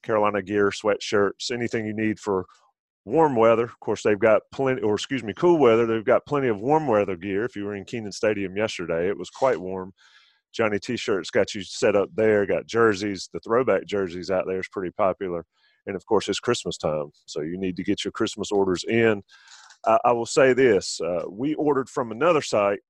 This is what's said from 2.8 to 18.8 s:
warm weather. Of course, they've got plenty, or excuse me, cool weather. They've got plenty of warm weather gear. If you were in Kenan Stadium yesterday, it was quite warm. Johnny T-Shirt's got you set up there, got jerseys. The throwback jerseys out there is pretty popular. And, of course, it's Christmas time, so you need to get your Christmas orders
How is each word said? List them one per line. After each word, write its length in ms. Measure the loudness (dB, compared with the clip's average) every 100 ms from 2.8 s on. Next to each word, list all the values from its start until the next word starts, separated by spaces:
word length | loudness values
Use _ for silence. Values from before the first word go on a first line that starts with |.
| _ _ -4
warm 300 | 2 2 6
weather. 280 | 4 4
Of 160 | 0 -6
course, 220 | -6 -2
they've 160 | 0 4
got 240 | 4 4 2
plenty, 300 | -4 -2 0
or 140 | -2 -2
excuse 260 | -4 -6
me, 100 | -6
cool 240 | 0 2 6
weather. 300 | 6 6 4
They've 180 | 0
got 220 | 2 2 2
plenty 220 | -2 0
of 120 | -2
warm 260 | 2 0 4
weather 300 | 2 2 -4
gear. 300 | -4 -2 -4
If 100 | -6
you 80 |
were 100 | -8
in 120 | -8 -8
Kenan 260 | -10 -10
Stadium 420 | -4 -2 -2 -4
yesterday, 540 | -4 -4 -4 -4 -2 -2
it 80 | -4
was 140 | -8
quite 280 | 0 0 0
warm. 360 | -4 -8 -10 _ _ _ _ _ _
Johnny 280 | -2 -2 -2
T-Shirt's 500 | -4 -6 -2 -2 0
got 240 | 0 0
you 80 | -4
set 320 | -12 0 2
up 140 | 2 0
there, 320 | 0 2 2
got 220 | 2 -2 -2
jerseys. 640 | 2 2 2 -4 -6 -10
The 60 | -12
throwback 480 | -2 0 2 0 0
jerseys 460 | -4 -4 -6 -4
out 140 | -4 -2
there 100 | -6
is 80 | -6
pretty 240 | -8 -8
popular. 560 | -2 -2 -2 -6 -8 -10 _ _ _ -10
And, 80 |
of 100 | -10 0
course, 220 | 0 0
it's 120 | -4
Christmas 360 | -2 -4 -4 -6
time, 360 | -4 -4 -6 _ _
so 160 | -10
you 140 | -8 -6
need 200 | -6 -6
to 80 |
get 200 | -4 -4
your 60 | -4
Christmas 400 | -4 -6 -4 -2
orders 320 | 0 0 0